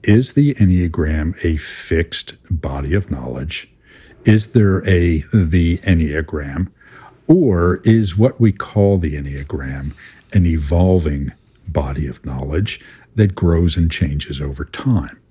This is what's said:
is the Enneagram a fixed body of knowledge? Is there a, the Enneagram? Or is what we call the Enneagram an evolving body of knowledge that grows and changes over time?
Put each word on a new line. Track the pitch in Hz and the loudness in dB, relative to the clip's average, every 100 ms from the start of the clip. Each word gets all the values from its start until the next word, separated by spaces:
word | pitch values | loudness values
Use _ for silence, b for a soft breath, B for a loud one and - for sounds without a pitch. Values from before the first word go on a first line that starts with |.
is | - 107 131 | 4 2 4
the | - 147 135 | 0 0 2
Enneagram | 98 90 87 80 76 78 78 92 | 2 2 0 -2 -2 -2 -4 -4
a | 85 80 | -4 -4
fixed | - - - 82 85 - - - _ | -6 -12 -4 -2 -2 -6 -10 -18 _
body | 78 67 71 69 | -6 -6 -6 -2
of | 95 - | -2 -2
knowledge? | 67 62 62 73 - - _ B B B B - | -8 -8 -10 -10 -12 -14 _ B B B B 4
Is | 107 107 | 4 4
there | 120 101 95 - | 2 2 2 2
a, | 90 87 80 - | 2 2 0 0
the | 110 82 87 85 85 | 0 2 2 2 0
Enneagram? | - 85 76 76 78 76 71 69 92 _ B B B B - | 0 0 0 -4 -6 -8 -6 -6 -8 _ B B B B 2
Or | 175 139 87 87 90 | 4 4 2 2 2
is | 113 113 101 90 | 2 2 2 2
what | 127 - | 0 4
we | 113 | 0
call | 98 - 104 101 98 | 0 -4 0 2 2
the | 82 73 | -2 -6
Enneagram | 69 69 71 71 67 67 71 - B B B | -8 -10 -10 -10 -8 -8 -10 -12 B B B
an | 101 85 | 2 2
evolving | 80 71 85 92 92 78 71 69 - _ _ - | 0 0 2 4 2 0 -4 -6 -10 _ _ -6
body | 76 67 69 71 | -6 -4 -6 -8
of | - 73 | -8 -10
knowledge | 65 67 80 107 - B B B - | -8 -4 -4 -4 -8 B B B 0
that | 101 92 | 0 2
grows | 87 82 85 82 | 0 2 2 2
and | 82 | 0
changes | - 73 71 - 71 | 0 -2 -2 -6 -8
over | 71 67 - | -8 -8 -12
time? | - 135 107 67 - _ | -6 -2 -2 -4 -14 _